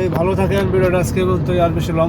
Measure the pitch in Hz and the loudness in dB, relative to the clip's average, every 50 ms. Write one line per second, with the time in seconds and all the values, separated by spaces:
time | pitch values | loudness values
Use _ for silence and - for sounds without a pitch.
0 | 185 180 160 160 170 185 190 185 196 185 190 196 196 185 185 190 185 180 180 180 | -2 -2 -2 -2 -2 0 0 0 0 0 0 0 0 0 0 2 2 2 2 0
1 | 175 - - 190 185 185 185 175 - - 180 180 170 170 160 165 - - 165 160 | 0 0 -2 -2 0 0 0 0 0 0 0 2 2 2 0 0 -2 -2 0 0
2 | 165 | 0